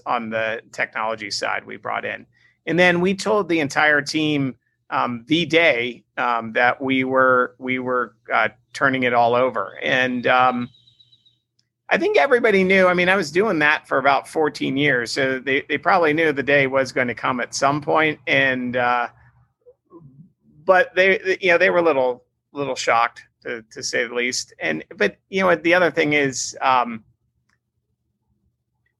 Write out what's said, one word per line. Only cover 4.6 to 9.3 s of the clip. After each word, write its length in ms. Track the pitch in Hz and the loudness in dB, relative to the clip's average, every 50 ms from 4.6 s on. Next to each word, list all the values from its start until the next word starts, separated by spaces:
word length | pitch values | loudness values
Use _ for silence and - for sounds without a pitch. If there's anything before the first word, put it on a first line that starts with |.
| _ _ _ _ _ - | _ _ _ _ _ -8
um, 340 | 151 135 131 123 120 117 117 | -4 -4 -4 -4 -6 -8 -4
the 220 | - 156 170 170 143 | -2 0 0 0 2
day, 560 | 160 160 170 160 127 117 120 123 117 120 _ _ _ - | 2 2 4 4 2 0 -2 -6 -8 -12 _ _ _ -6
um, 360 | 127 123 120 117 113 113 110 | -4 -2 -2 -4 -4 -4 -2
that 260 | 123 123 123 127 - | 2 2 2 2 0
we 240 | 135 131 131 131 131 | -2 -2 -2 -2 -2
were, 520 | 127 131 131 131 127 127 127 123 120 - _ | 0 2 2 4 4 4 2 0 -2 -6 _
we 220 | 131 127 127 127 | -8 -8 -6 -6
were, 360 | 127 127 123 123 120 110 - _ _ - | -6 -4 -4 -4 -6 -8 -10 _ _ -4
uh, 180 | 131 117 110 110 - _ _ _ - | -2 0 0 -2 -4 _ _ _ -6
turning 280 | - 147 135 131 131 | -2 -2 0 0 0
it 140 | 127 123 120 | 0 0 2
all 180 | 120 120 117 | 2 2 2